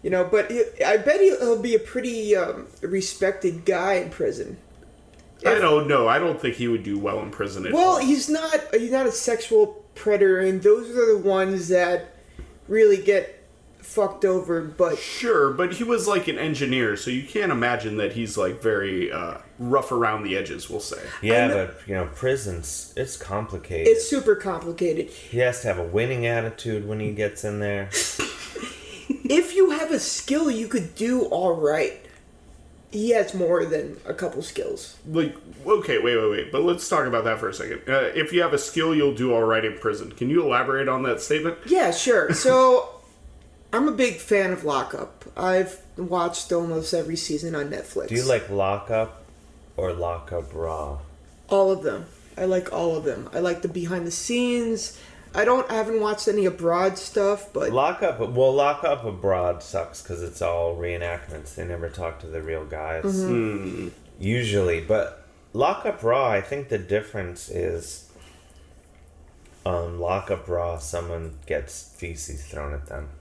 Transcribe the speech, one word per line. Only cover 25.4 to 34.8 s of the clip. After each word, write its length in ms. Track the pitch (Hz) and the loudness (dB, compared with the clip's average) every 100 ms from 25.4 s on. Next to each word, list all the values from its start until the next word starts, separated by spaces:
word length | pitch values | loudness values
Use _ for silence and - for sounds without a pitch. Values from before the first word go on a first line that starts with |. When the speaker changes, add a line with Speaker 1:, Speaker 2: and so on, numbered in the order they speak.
Speaker 3:
has 200 | 127 120 | 0 0
to 80 | 117 | -4
have 100 | 90 | -4
a 60 | |
winning 400 | 85 95 120 127 117 | -2 0 0 -2 -2
attitude 640 | 117 113 110 117 107 104 | -2 -4 -8 -6 -6 -6
when 100 | 107 | -6
he 140 | 107 | -6
gets 320 | 104 104 - | -2 -4 -4
in 160 | 107 104 | -6 -4
there. 300 | 104 101 98 | -4 -4 -4
Speaker 1:
<laughs> 40 | 101 - - - - - - - - - - - - 247 | -4 -4 -4 -8 -8 -12 -12 -12 -14 -18 -18 -8 -8 2
If 280 | 302 349 | 2 4
you 160 | 381 381 | 4 4
have 200 | 294 320 | 4 0
a 80 | 294 | -2
skill, 520 | - - - 285 311 | -2 -6 -2 0 2
you 180 | 226 226 | 0 -2
could 260 | 240 165 | -2 -4
do 300 | - 226 254 202 | -4 0 2 2
all 280 | 170 180 | 2 2
right. 440 | 165 147 156 - - - - - - - - - - - | 2 2 2 0 -4 -20 -20 -20 -20 -20 -20 -20 -20 -10
He 200 | 208 220 | -4 2
has 240 | 226 196 | 4 2
more 300 | 190 170 175 | 0 2 2
than 340 | 165 156 143 - - | 2 -2 -4 -10 -10
a 80 | |
couple 280 | - 185 - | -6 -4 -6
skills. 540 | 151 - - - | -8 -6 -6 -8